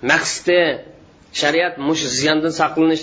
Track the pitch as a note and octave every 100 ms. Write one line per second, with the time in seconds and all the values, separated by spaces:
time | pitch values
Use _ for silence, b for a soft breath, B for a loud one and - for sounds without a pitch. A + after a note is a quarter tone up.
0 | B2 D#3+ - - - F3 E3 C3+ - -
1 | - _ _ - D3 D#3+ F3 E3+ C#3 D#3+
2 | C#3 B2+ D3 D#3 D#3+ D#3+ D#3 D#3+ D#3+ D#3+